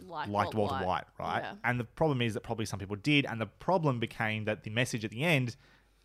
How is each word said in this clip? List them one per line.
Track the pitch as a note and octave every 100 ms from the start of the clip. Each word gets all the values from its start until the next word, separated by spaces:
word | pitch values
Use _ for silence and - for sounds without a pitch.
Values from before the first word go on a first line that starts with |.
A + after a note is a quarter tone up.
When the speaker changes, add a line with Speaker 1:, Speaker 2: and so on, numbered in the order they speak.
| F#2
Speaker 1:
Like | D#3 G3+
Speaker 2:
liked | G3+ F3+ A2
Speaker 1:
Walter | G#2
Speaker 2:
Walter | C3+ F#2
Speaker 1:
White. | E2+ - -
Speaker 2:
White, | E2
right? | G2
Speaker 1:
Yeah. | G2+ G3+ A#2
Speaker 2:
And | B2
the |
problem | A2 - D#3+ B2+
is | A#2+ G#2+
that |
probably | - A2+ G#2+
some | G2
people | G2 G2+
did, | D3 D3 B2+
and | A2+
the | G#2+
problem | - - F#3 D3 A#2+
became | A2+ - A2 A2 G#2+
that | G#2+
the | G#2+
message | A2 B2+ A#2 G#2+
at |
the | A2
end | E3+ C#3+ B2 - - _ _ _